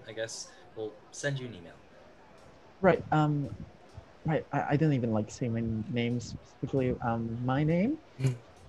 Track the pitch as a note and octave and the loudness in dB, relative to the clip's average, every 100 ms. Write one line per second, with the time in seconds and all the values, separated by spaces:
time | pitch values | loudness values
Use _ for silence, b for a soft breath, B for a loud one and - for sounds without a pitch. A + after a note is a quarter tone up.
0 | - A2 A2+ - - b b A2+ G#2+ - | -12 -8 -6 -8 -12 b b -8 -8 -8
1 | - - C#3+ C3+ B2 F#2 E2+ - - - | -18 -4 -2 -2 -6 -12 -16 -20 -20 -20
2 | - - - - - - - - F#3 - | -20 -20 -20 -20 -20 -20 -20 4 6 6
3 | - D#3 D3+ D3 C#3 - - - - - | 4 2 4 2 -2 -8 -14 -18 -20 -20
4 | - - D#3 C#3 - C#3 - C#3+ D#3 C3+ | -20 -6 -2 -2 0 -2 2 2 4 2
5 | A#2 G#2+ G#2+ - B2 A2+ A2+ A2 G#2+ A#2+ | 2 0 -2 -4 -2 0 -2 -2 -2 0
6 | A#2+ A#2+ - - - - C3+ C#3 B2+ A#2+ | 0 -2 -4 -12 -14 -8 -2 0 0 0
7 | A#2+ A#2 A#2 A#2 B2 C3 D3+ E3+ A3+ D#4+ | -2 -2 -2 -2 0 2 4 4 2 0
8 | - - C3 A#2+ - - | -8 -2 -2 -2 -10 -20